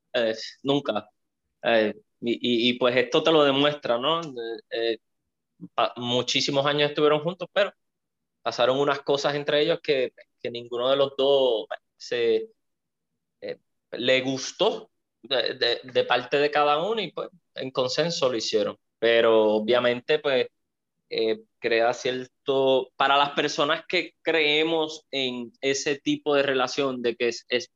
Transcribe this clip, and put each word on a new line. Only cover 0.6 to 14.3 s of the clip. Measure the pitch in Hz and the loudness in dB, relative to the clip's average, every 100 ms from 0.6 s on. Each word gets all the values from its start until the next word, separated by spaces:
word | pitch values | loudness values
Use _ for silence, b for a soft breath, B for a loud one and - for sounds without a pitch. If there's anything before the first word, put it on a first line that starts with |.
nunca. | 139 143 - 107 - _ _ _ _ _ | -2 0 0 -6 -8 _ _ _ _ _
Eh, | - 113 107 - _ _ | 0 2 2 -2 _ _
y, | 120 - 120 120 123 | -6 -2 0 0 0
y, | |
y, | 123 | 2
pues | 123 131 | 2 2
esto | 131 160 | 2 0
te | 160 | 4
lo | 160 | 4
demuestra, | 143 135 147 147 120 120 | 4 4 0 -2 -4 -2
¿no? | 139 165 | -2 -4
Eh, | 160 123 113 113 - | -4 -10 -8 -10 -8
eh, | 117 117 110 _ _ _ _ _ _ - | -4 -2 -4 _ _ _ _ _ _ -8
pa-, | - 113 120 | -2 -2 -2
muchísimos | 123 123 123 135 139 143 143 | -2 -2 0 -2 0 0 0
años | 147 147 | 0 -2
estuvieron | 147 151 151 | 2 2 2
juntos, | 156 185 175 | -2 -8 -6
pero | 190 196 - _ _ _ _ _ _ | -2 -2 -4 _ _ _ _ _ _
pasaron | 117 120 120 135 | -6 0 2 2
unas | 143 139 | 2 0
cosas | - 139 147 147 | -2 -2 0 -4
entre | 143 147 | 0 0
ellos | 156 156 | 0 -2
que, | - 135 123 - - _ | -2 -2 -2 -8 -20 _
que | 120 | -10
ninguno | 120 120 120 127 | -10 -8 -4 0
de | 139 | 2
los | 139 139 | 2 2
dos | 135 139 131 107 - - _ _ | 2 4 4 0 -4 -12 _ _
se, | - 123 117 110 110 _ _ _ _ _ _ _ _ _ | -6 -2 2 0 -2 _ _ _ _ _ _ _ _ _
eh, | 82 - _ _ _ | -14 -14 _ _ _
le | - 123 131 | -6 0 0
gustó | 131 | 0